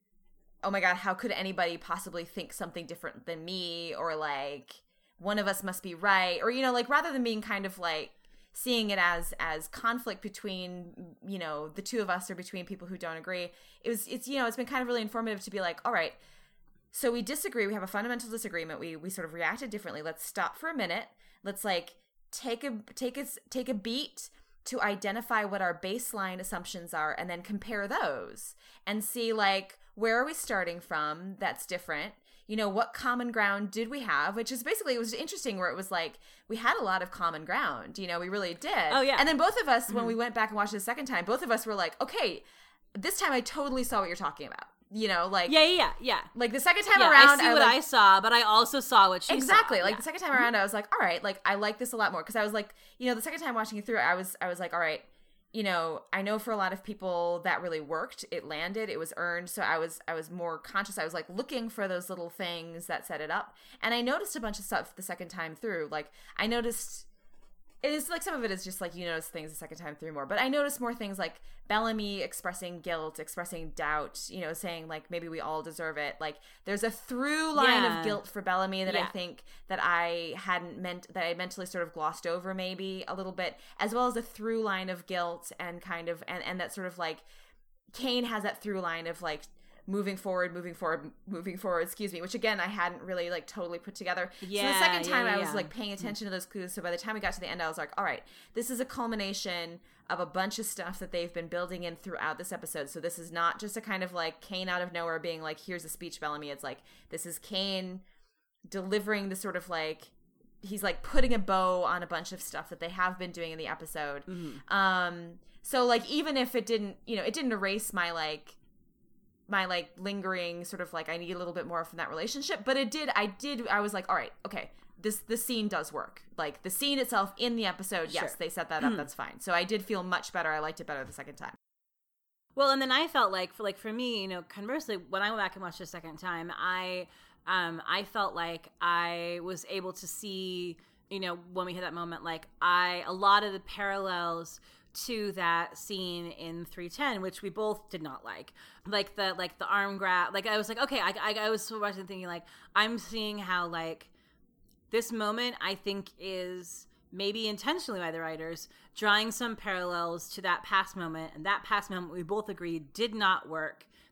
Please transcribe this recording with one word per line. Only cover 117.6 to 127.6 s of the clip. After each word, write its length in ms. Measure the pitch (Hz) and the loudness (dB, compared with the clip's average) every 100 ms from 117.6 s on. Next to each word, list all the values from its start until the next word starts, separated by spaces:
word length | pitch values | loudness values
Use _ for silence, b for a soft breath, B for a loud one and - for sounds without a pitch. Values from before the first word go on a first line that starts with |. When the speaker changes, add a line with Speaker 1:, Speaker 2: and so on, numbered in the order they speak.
| 196 208 - | 0 -2 -2
Speaker 1:
my, 200 | 190 170 | 0 0
like, 440 | 165 156 151 - - - _ _ _ _ - - _ - | 0 -2 -4 -12 -20 -20 _ _ _ _ -20 -20 _ -2
my, 160 | 202 | 0
like, 260 | 185 180 170 - | 0 -2 -4 -6
lingering 640 | 190 202 190 185 175 170 | -6 -2 -2 -2 -2 -6
sort 160 | 175 185 | -8 -8
of, 120 | 175 | -6
like, 160 | 170 160 | -6 -4
I 80 | 170 | -6
need 160 | 175 | -6
a 60 | 180 | -6
little 140 | 175 | -4
bit 140 | 175 160 | -4 -4
more 180 | 170 | -4
from 120 | 165 165 | -4 -6
that 120 | - | -6
relationship, 520 | 156 202 277 294 381 | -4 -4 -4 -4 -2
but 120 | 208 262 | 0 0
it 120 | 247 | 0
did, 220 | 311 302 - | -2 0 2
I 100 | 208 | 0
did, 400 | 190 285 254 233 | -2 -6 -4 0
I 140 | 208 | 2
was 120 | 208 | 2
like, 160 | 196 185 | -2 0
"All 60 | |
right, 180 | 175 120 - 196 | 0 -2 -10 -10
okay, 240 | 196 - b b - | -10 -10 b b -6
this, 180 | 214 208 | -4 -4
the 180 | - 233 | -2 -2
scene 300 | - 233 208 | 0 -2 0
does 260 | 165 156 | -2 -4
work." 300 | 147 - - - - | -6 -8 -12 -12 -6
Like, 240 | 151 - | -6 -6
the 80 | 185 | -6
scene 300 | 185 277 277 | -2 2 2
itself 320 | 247 220 196 - | 2 2 0 0
in 200 | 240 | 0
the 100 | 233 | 2